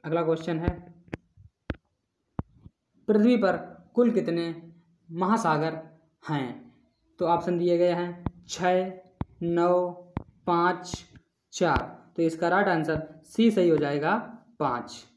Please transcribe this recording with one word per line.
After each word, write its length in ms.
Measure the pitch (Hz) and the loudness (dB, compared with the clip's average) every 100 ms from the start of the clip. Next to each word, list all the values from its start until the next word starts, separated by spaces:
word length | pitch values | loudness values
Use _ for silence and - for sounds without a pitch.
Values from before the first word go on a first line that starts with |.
अगला 180 | 156 165 | -2 -2
question 360 | 160 160 - 160 | 0 -2 -2 -2
है, 140 | 170 - - - - - _ _ - _ _ - _ _ _ _ _ - - _ - _ _ _ - | -2 -6 -16 -20 -16 -16 _ _ -20 _ _ -14 _ _ _ _ _ -14 -14 _ -20 _ _ _ 2
पृथ्वी 280 | 208 226 240 | 4 6 4
पर 200 | 190 170 - - _ | 2 0 -6 -18 _
कुल 160 | - 240 | 2 2
कितने 640 | 196 165 170 170 165 - - _ _ _ | 2 0 -2 -4 -8 -14 -20 _ _ _
महासागर 720 | 165 185 220 170 151 160 160 - _ _ _ - | -4 0 2 2 0 0 -4 -14 _ _ _ -6
हैं? 440 | 147 123 - - _ _ _ _ _ | -4 -4 -8 -18 _ _ _ _ _
तो 60 | 165 | 0
option 320 | 170 180 175 | 0 0 0
दिए 200 | 175 170 | 2 4
गए 140 | 175 | 2
हैं 320 | 170 175 175 175 - - | 2 -4 -6 -10 -10 -14
छः, 440 | - 180 185 190 - - _ - _ | -2 2 2 0 -8 -20 _ -14 _
नौ, 480 | 170 170 175 180 180 175 - - - _ - | -2 0 2 2 0 -8 -14 -14 -14 _ -2
पाँच, 580 | 170 180 175 - - - - _ _ _ | 2 2 0 -8 -14 -14 -20 _ _ _
चार। 400 | - 175 131 - - _ - | -2 0 0 -4 -16 _ -2
तो 60 | |
इसका 260 | 165 160 170 | -2 0 0
right 200 | 180 196 | 2 2
answer 340 | 165 156 156 - - - | 0 -2 -4 -6 -18 -10
सी 240 | - 226 | 2 2
सही 180 | 208 175 | 4 2
हो 80 | 156 | 2
जाएगा, 400 | 143 143 156 220 - - _ _ | 0 -2 0 -2 -4 -18 _ _
पाँच। 460 | 143 120 - - - | -4 -2 -8 -16 -20